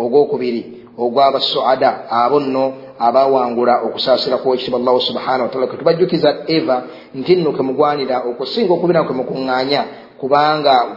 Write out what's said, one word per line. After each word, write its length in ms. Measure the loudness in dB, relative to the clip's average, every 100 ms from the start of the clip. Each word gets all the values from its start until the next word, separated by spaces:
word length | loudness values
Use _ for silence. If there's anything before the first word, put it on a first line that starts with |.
ogwokubiri 880 | 0 2 2 0 -4 -4 -8 -14 -16 -6
ogw'abasuada, 1040 | -2 2 2 2 0 2 4 4 2 0 -2
abo 300 | 0 2 2
nno 320 | 0 0 -2 -4 -14 -4
abawangula 840 | 2 4 4 2 0 0 2 2
okusaasira 560 | 0 -4 0 0 0 -2
kwa 100 | 0
Oweekitiibwa 280 | -2 -2 -2
Allah 200 | 2 2
subhanahu 420 | 0 -4 -4 -2
wa 60 | -2
ta'ala, 180 | -4 -4
kwe 100 | -2
tubajjukiza 580 | 0 0 0 2 0 0 -2
eva 380 | -2 0 -2 -4 -14 -16
nti 220 | -6 0 2
nno 160 | 2
kwe 100 | -2
mugwanira 600 | -2 0 0 0 -2 -4 -4
okusinga 440 | -6 -6 -2 0
okubeera 300 | 2 2 0
kwe 120 | 0
mukuŋŋaanya 680 | -4 -6 -6 -4 -2 0 -2 -4 -10 -20 -10
kubanga 560 | 0 2 2 2 2 2 2